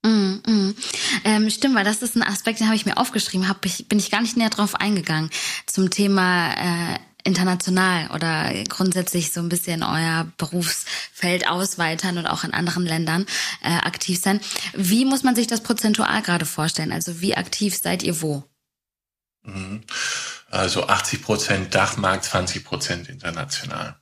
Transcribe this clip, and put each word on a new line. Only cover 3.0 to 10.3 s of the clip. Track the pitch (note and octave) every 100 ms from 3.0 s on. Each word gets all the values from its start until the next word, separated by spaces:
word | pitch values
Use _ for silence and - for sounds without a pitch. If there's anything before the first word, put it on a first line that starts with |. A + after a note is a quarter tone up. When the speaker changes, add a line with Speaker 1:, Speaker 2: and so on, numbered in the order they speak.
| B3+ G#3+ - F#3 F#3+
Speaker 1:
hab | G3
ich, | F#3+ - -
bin | G#3+
ich | F#3
gar | G#3
nicht | A3+ A#3+
näher | A3
drauf | - G#3
eingegangen, | - G3+ G3+ D3+ D#3 D#3+ - - -
zum | - - F#3
Thema, | - G3+ G3 F3+ F3+ E3+
äh, | - F3 E3+ E3+ - - _
international | - F3 F#3 F3+ F#3 F#3 F#3 F3+ D#3
oder | - E3 D#3 - - -
grundsätzlich | - F#3 F3+ F3 F3 D#3+
so | -
ein | E3+
bisschen | E3+ - E3
euer | E3+ D#3 E3 D#3+ E3